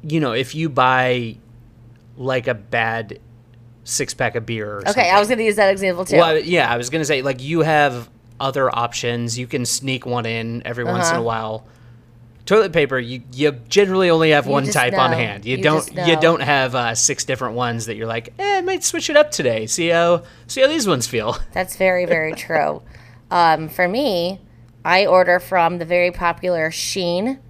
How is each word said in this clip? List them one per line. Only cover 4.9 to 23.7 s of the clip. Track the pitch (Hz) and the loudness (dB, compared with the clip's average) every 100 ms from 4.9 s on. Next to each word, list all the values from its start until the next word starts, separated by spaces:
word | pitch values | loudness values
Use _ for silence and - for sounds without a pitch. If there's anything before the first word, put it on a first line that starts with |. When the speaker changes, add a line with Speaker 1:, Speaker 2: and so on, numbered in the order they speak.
Speaker 1:
something. | 208 180 | 0 4
Speaker 2:
I | 196 | 4
was | 208 | 4
gonna | 247 | 2
use | 220 202 | 0 4
that | 196 | 2
example, | 190 196 175 185 | 4 0 -2 2
too. | 185 | 4
Speaker 1:
Well, | 165 156 | 6 2
yeah, | 160 175 117 | 2 2 2
I | 120 | 0
was | 123 | -2
gonna | 160 147 | -2 0
say, | 143 | 0
like, | 139 123 | -2 -4
you | 139 165 | -4 0
have | 156 156 143 123 117 _ - - | 2 4 4 0 -12 _ -20 -8
other | 135 135 131 | -4 0 0
options. | - 117 - 120 120 120 117 | 0 -4 -4 -4 -4 -4 -6
You | 123 | -6
can | 139 120 | -4 -4
sneak | - 135 131 127 | -4 -4 -6 -4
one | 120 113 | -4 -2
in | 113 113 117 - | -4 -6 -8 -8
every | 123 120 | -6 -4
once | 180 170 | 0 0
in | 165 | 0
a | |
Speaker 2:
Uh-huh. | |
Speaker 1:
while. | 117 113 110 110 - - - - _ - - - - | -2 -4 -6 -10 -12 -20 -20 -20 _ -20 -20 -18 2
Toilet | 208 202 | 2 4
paper, | 160 139 131 | 2 0 0
you, | 120 127 123 | -4 -10 -12
you | 127 147 127 117 | 0 0 0 0
generally | 196 196 190 180 | 2 4 2 4
only | 165 160 | 4 4
have | 151 131 | 4 4
Speaker 2:
You | |
Speaker 1:
one | 139 139 | 0 2
Speaker 2:
just | 147 | 0
Speaker 1:
type | 123 - | 2 2
on | 127 | 2
Speaker 2:
know. | - | 2
Speaker 1:
hand. | 110 101 107 | -2 -6 -6
You | 131 | 0
Speaker 2:
You | |
Speaker 1:
don't, | 151 156 | 2 2
Speaker 2:
just | - | -2
Speaker 1:
you | 170 175 160 | -4 0 4
Speaker 2:
know. | |
Speaker 1:
don't | 165 165 | 4 2
have, | 139 143 131 | 2 2 2
uh, | 127 120 113 | 0 -2 0
six | - 143 | -2 -2
different | - 127 123 117 | -4 -4 -4 -2
ones | 123 117 110 | -2 -4 -6
that | 107 | -8
you're | 113 | -4
like, | 117 117 - | -6 -8 -6
"Eh, | 403 392 | -2 0
I | |
might | 359 381 | 0 -2
switch | - 339 - | -4 -4 2
it | 294 | 2
up | 302 | 2
today. | - - 110 110 | 0 -2 -2 -4
See | - 170 | -2 0
how, | 165 170 170 - - - | 2 2 0 -2 -20 -10
see | - | 2
how | 269 | 2
these | 320 214 | 2 0
ones | 139 117 | 0 -2
feel." | 117 107 - - | -4 -4 -4 -6
<laughs> | |
Speaker 2:
That's | - 185 - | -6 -6 0
very, | 190 180 175 | 2 2 0
very | 170 156 | 0 -2
true. | - - 160 151 151 - - - - - | -8 -4 0 0 -4 -12 -20 -20 -20 -2
Um, | 180 170 156 | 2 4 2
for | 156 | -2